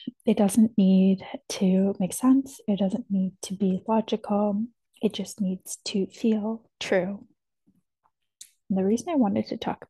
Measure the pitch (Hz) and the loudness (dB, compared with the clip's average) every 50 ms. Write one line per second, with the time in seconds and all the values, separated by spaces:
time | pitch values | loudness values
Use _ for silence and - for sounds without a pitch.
0 | - - - _ _ - 214 - 208 196 - - 220 220 - - 196 190 190 185 | -16 -16 -18 _ _ 0 2 2 2 2 6 4 4 4 4 2 4 6 6 6
1 | 190 190 190 190 - - - - - _ - - 202 185 185 190 190 196 202 - | 6 4 4 2 -2 -12 -16 -16 -14 _ -6 -2 0 2 2 2 2 0 0 -2
2 | 196 180 - - - 254 262 269 269 - - - - - 208 175 202 190 190 208 | -4 -6 -4 0 4 4 4 4 4 -2 -10 -12 -4 -4 0 0 0 -2 -2 -4
3 | 247 - 196 190 190 185 - _ - - 190 185 202 185 190 185 - - 220 226 | -4 -2 -2 0 0 -2 -4 _ -10 -10 -4 -2 0 0 0 -2 -2 0 0 0
4 | 214 - 226 214 - - 208 202 208 208 202 202 226 240 - _ _ _ _ _ | 0 0 -4 -6 -4 -2 -2 0 0 0 0 -2 -4 -6 -8 _ _ _ _ _
5 | - 208 - - 196 - - - 208 185 185 180 - - - - _ - - 196 | -4 -4 -4 -4 -10 -10 -6 -4 -4 -4 -4 -6 -10 -14 -16 -12 _ -6 -4 -4
6 | 190 185 - - - 226 220 220 202 214 226 226 - _ _ _ - - 208 190 | -4 -4 -6 -4 -2 0 0 0 -2 -6 -8 -8 -12 _ _ _ -6 -2 0 0
7 | 175 190 202 196 - _ _ _ _ _ _ _ _ _ _ _ _ _ _ _ | 0 -2 -8 -12 -14 _ _ _ _ _ _ _ _ _ _ _ _ _ _ _
8 | _ _ _ _ _ _ _ _ - _ _ _ _ _ 196 190 190 196 220 233 | _ _ _ _ _ _ _ _ -20 _ _ _ _ _ -2 -2 0 0 0 -2
9 | 233 349 339 285 240 196 202 220 214 - - 226 - - - - - _ | -2 -4 -2 0 0 0 0 -2 -4 -6 -8 -8 -6 -8 -8 -8 -10 _